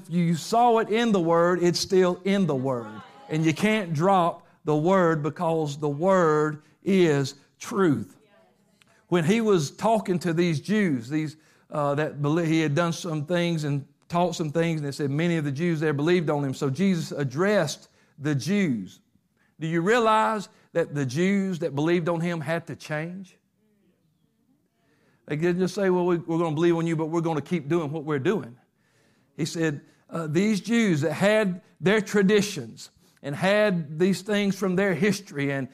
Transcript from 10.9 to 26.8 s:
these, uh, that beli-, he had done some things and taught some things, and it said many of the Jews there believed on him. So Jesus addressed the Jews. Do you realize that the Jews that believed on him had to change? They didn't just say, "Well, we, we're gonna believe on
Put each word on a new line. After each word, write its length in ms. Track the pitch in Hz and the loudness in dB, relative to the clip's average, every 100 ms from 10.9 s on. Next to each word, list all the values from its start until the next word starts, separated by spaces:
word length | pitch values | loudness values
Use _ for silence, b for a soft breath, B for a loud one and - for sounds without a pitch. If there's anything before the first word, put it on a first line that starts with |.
| 131 113 | -2 -4
these, 260 | 156 156 151 b b b | -4 -4 -8 b b b
uh, 240 | 151 143 143 | -4 -2 -2
that 260 | 151 143 | -4 -2
beli-, 240 | 143 160 165 | 0 0 2
he 160 | 160 | 2
had 140 | 156 143 | 2 0
done 180 | 170 | 0
some 320 | 160 185 156 147 | -2 -6 -6 -2
things 380 | 175 170 165 | -2 0 -2
and 220 | 147 143 - _ _ | -2 -4 -6 _ _
taught 280 | 170 175 170 | -2 0 -2
some 160 | 160 | -4
things, 300 | 156 170 160 | -2 -2 -2
and 60 | 143 | -6
it 60 | |
said 160 | 131 143 | -4 -4
many 280 | 143 175 165 | -2 0 0
of 80 | 147 | -2
the 60 | |
Jews 280 | 135 175 160 | -2 -2 0
there 140 | 156 | -2
believed 360 | 143 151 180 156 | 0 2 2 2
on 140 | 147 | -2
him. 100 | 139 | -2
So 160 | 127 147 | -2 -4
Jesus 420 | 131 196 175 143 | 0 0 0 -4
addressed 800 | - 139 123 190 208 151 - - b b - | -6 -6 -2 0 2 0 -6 -16 b b -8
the 160 | 143 143 | -4 -2
Jews. 680 | 117 202 185 117 92 - _ _ _ _ _ _ | 0 0 0 -2 -6 -14 _ _ _ _ _ _
Do 60 | 160 | -4
you 160 | 170 | 0
realize 680 | 170 247 220 214 220 220 - b b | 2 2 4 2 2 -2 -8 b b
that 200 | 165 165 | -4 -2
the 120 | 143 135 | -2 -4
Jews 540 | 127 180 202 190 175 | 0 0 2 -2 -4
that 140 | 160 | -4
believed 340 | 139 160 175 165 | -2 0 0 0
on 140 | 170 | -2
him 180 | 175 170 | -2 -4
had 280 | 143 165 165 | -4 -6 -6
to 80 | 131 | -14
change? 600 | - 151 165 180 185 _ _ _ _ _ _ _ _ _ _ _ _ _ _ _ _ _ _ _ - | -10 -8 -8 -12 -18 _ _ _ _ _ _ _ _ _ _ _ _ _ _ _ _ _ _ _ -8
They 100 | 151 | -2
didn't 240 | 175 175 | -2 0
just 140 | 185 | -2
say, 160 | 208 190 | 0 0
"Well, 160 | 180 175 | 2 2
we, 120 | 180 | 0
we're 200 | 160 165 | 0 -2
gonna 180 | 170 147 | 0 2
believe 200 | 175 | 2
on 100 | 165 | 2